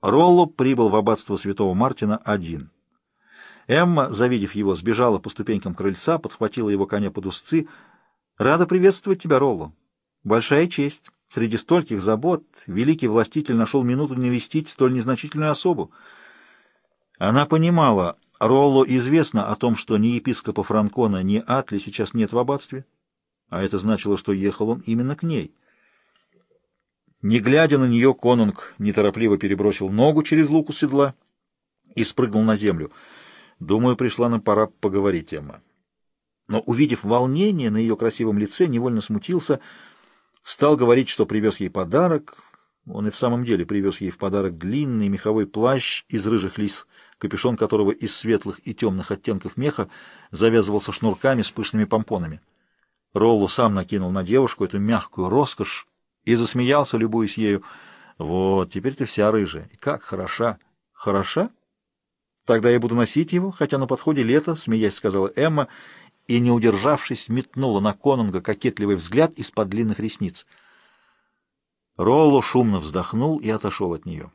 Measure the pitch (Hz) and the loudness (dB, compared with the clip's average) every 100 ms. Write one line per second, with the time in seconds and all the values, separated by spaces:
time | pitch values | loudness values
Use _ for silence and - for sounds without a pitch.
0 | 98 123 175 175 165 - 131 123 113 107 | 4 4 6 6 4 2 0 4 4 4
1 | 104 107 - 98 98 98 101 92 127 120 | 2 -2 -2 -6 -4 -2 0 2 0 -2
2 | 104 107 - 104 82 80 - _ _ _ | -4 -4 -2 -4 -4 -12 -14 _ _ _
3 | _ _ _ - - - - 135 175 165 | _ _ _ -20 -20 -20 -2 2 4 2
4 | 131 98 123 123 98 101 101 87 92 113 | 0 2 2 2 -2 -2 -2 0 -2 2
5 | 123 98 - - 107 107 95 85 98 127 | 2 2 -4 -10 -4 -4 -4 -4 -4 -2
6 | - 165 113 - 107 - 107 101 98 101 | -2 -2 -4 -4 -4 -2 -2 0 -2 -2
7 | 101 - 95 - - 160 151 - _ _ | -4 -6 -8 -10 -2 -2 -2 -14 _ _
8 | _ _ _ _ 117 160 175 180 185 190 | _ _ _ _ 2 2 2 4 4 2
9 | - 185 170 135 139 98 78 _ _ _ | -2 -4 2 2 2 -2 -8 _ _ _
10 | _ _ - 110 113 143 175 - 143 - | _ _ 0 0 4 2 2 0 -4 -6
11 | - _ _ - 113 110 - 175 - 107 | -20 _ _ -4 -2 -2 2 0 2 -2
12 | 92 110 151 170 _ _ - 92 127 160 | 0 0 0 -2 _ _ -8 -2 0 2
13 | 123 110 110 156 147 117 110 143 123 127 | 2 2 0 -2 -2 0 0 0 0 0
14 | 147 127 123 123 - 156 156 - 127 127 | -2 -2 -2 -2 -2 -6 -6 0 0 2
15 | 117 127 151 151 151 143 185 151 80 _ | -2 -4 -4 -4 -2 0 0 -2 -4 _
16 | - - - - _ _ _ _ _ _ | -20 -20 -20 -20 _ _ _ _ _ _
17 | _ _ 92 123 147 160 165 170 143 104 | _ _ 0 2 2 2 4 4 4 2
18 | 87 - _ _ 110 135 143 135 127 127 | 0 -6 _ _ 2 4 6 4 4 2
19 | 123 160 151 113 101 107 120 110 - 110 | 2 2 2 -2 -2 -2 0 -2 -2 0
20 | 113 120 131 120 - 107 98 107 104 - | 0 0 -4 -4 -4 -6 0 0 0 0
21 | 113 95 95 104 113 127 - 101 104 - | 0 0 0 -2 0 -4 -2 -8 -8 -8
22 | 104 117 107 117 123 139 - 131 131 _ | -6 -2 0 0 -2 -4 -6 -14 -16 _
23 | _ _ _ _ _ 87 95 95 101 107 | _ _ _ _ _ -4 -2 -2 0 -2
24 | 101 98 - 98 98 - 110 117 - 113 | 0 -2 -2 -2 -2 -2 -4 -4 -4 -4
25 | 127 147 165 147 76 _ _ _ _ _ | -4 -4 -4 -4 -6 _ _ _ _ _
26 | _ _ _ 170 _ _ _ _ _ _ | _ _ _ _ _ _ _ _ _ _
27 | _ _ 101 117 110 143 160 143 131 117 | _ _ 0 2 4 4 4 4 4 4
28 | 131 131 120 123 107 98 - - 104 101 | 4 4 2 4 4 0 -14 -4 -2 2
29 | 104 98 113 98 98 95 101 98 95 101 | 2 2 0 2 0 0 0 0 -2 2
30 | 139 156 151 156 151 160 151 - 302 139 | 4 4 2 2 4 2 0 -4 -2 2
31 | 139 - _ _ _ _ _ _ _ - | 0 -2 _ _ _ _ _ _ _ -4
32 | 110 - 123 107 110 107 104 85 76 - | -4 0 0 2 2 2 0 -2 -6 -12
33 | - - - - _ _ 80 107 123 120 | -20 -20 -20 -20 _ _ -2 2 2 2
34 | 127 - 120 117 107 104 107 _ 104 98 | -2 0 0 0 2 2 0 _ -2 0
35 | 101 90 78 76 73 - _ _ _ _ | 0 -2 -6 -12 -12 -18 _ _ _ _
36 | _ _ _ _ _ 104 - 120 147 120 | _ _ _ _ _ -6 -2 0 2 0
37 | 98 120 127 143 202 180 120 107 113 107 | 0 0 2 0 0 0 -2 0 0 0
38 | 113 - 113 104 104 - 175 120 123 113 | -2 -2 -2 0 -2 0 0 2 0 -4
39 | - 107 - 175 - 139 - - - _ | -4 -6 -2 -4 -2 -4 -4 -20 -20 _
40 | _ _ _ _ - - 147 151 120 123 | _ _ _ _ -12 0 2 4 6 4
41 | 131 - 107 107 107 95 92 101 87 123 | 2 -2 0 2 0 -2 -4 -4 0 2
42 | 180 160 - - _ _ _ _ - - | 2 0 -4 -20 _ _ _ _ -16 -6
43 | 104 - 123 120 123 101 87 104 98 92 | -6 -2 -2 -2 0 -2 0 -2 -2 -4
44 | 95 - 98 101 95 82 90 127 147 117 | -8 -6 -4 -2 -4 -6 -6 -4 -2 -2
45 | 101 98 107 110 98 107 120 135 - - | -2 -2 -2 -2 -2 0 0 0 -4 -10
46 | _ 117 104 113 95 - 104 - - _ | _ -4 0 0 -2 -4 -6 -6 -14 _
47 | _ _ 98 - 127 113 107 107 101 110 | _ _ -8 -4 -2 -2 0 2 2 0
48 | 110 - 110 107 98 92 - 107 113 95 | -6 -6 -2 -2 -2 -12 -12 -4 -2 -2
49 | 87 98 - 139 - - 143 - - - | -6 -6 -4 -6 -6 -4 -4 -4 -8 -10
50 | - - _ - 113 113 98 104 - - | -20 -20 _ 0 2 4 2 -2 -4 -2
51 | 113 95 135 127 104 - 104 110 107 110 | -2 0 0 0 -2 -6 -6 -2 0 -2
52 | 110 104 82 78 _ _ _ _ _ _ | -2 -4 -6 -10 _ _ _ _ _ _
53 | _ 104 113 113 98 - 117 101 87 101 | _ 2 4 4 2 2 0 0 -2 -4
54 | 92 95 90 123 127 - 95 107 101 113 | -2 -4 0 2 0 -2 -4 -2 -2 -2
55 | - - 92 117 143 - 104 - - _ | -4 -6 -2 0 0 -4 -8 -8 -16 _
56 | _ _ - 117 117 123 123 147 139 113 | _ _ -2 0 0 -2 2 2 0 -2
57 | 113 117 107 - 107 101 - - - - | -2 0 -2 -2 -2 -2 -4 -20 -20 -20
58 | - _ 78 90 95 95 90 98 110 139 | -20 _ -4 0 2 2 0 -4 -6 -6
59 | 127 - 104 110 95 82 - _ - 151 | -6 0 2 2 -2 -6 -16 _ -8 -8
60 | - 95 92 - 117 104 _ _ _ _ | -8 -10 -8 -4 -4 -4 _ _ _ _
61 | - 98 95 - 220 _ _ _ _ _ | -2 -2 -2 -2 -4 _ _ _ _ _
62 | _ _ _ _ - 117 117 120 117 117 | _ _ _ _ 0 2 4 2 2 0
63 | 117 147 165 175 190 180 147 139 131 131 | 0 0 -2 -2 -4 -4 -2 -2 -2 -2
64 | - 147 113 139 151 156 - 113 107 - | 0 0 2 2 0 -6 -2 0 0 -2
65 | 107 98 95 - 151 151 135 - - - | -2 0 -2 0 0 0 -4 -8 -20 -20
66 | - _ - 120 123 120 113 101 117 147 | -20 _ -2 0 2 4 4 2 0 0
67 | - 123 - 117 - - 135 101 104 101 | -2 -10 -4 -6 -4 -4 -2 0 0 0
68 | 143 135 110 92 87 101 127 - 101 98 | 0 2 0 -4 -4 -2 -2 -2 0 0
69 | 85 113 165 165 113 - 101 101 113 104 | 0 0 0 0 -8 -4 -4 -2 -2 -2
70 | 107 - 95 - - _ _ _ _ _ | -6 -6 -8 -8 -20 _ _ _ _ _
71 | _ _ _ _ _ _ _ _ _ - | _ _ _ _ _ _ _ _ _ -2
72 | 95 139 156 139 - 127 117 98 78 82 | 2 6 6 4 2 2 2 0 -2 -6
73 | 90 110 143 156 110 110 101 - 95 82 | -4 -2 -2 -2 -4 -4 -4 -4 -6 -6
74 | 87 80 71 | -10 -12 -14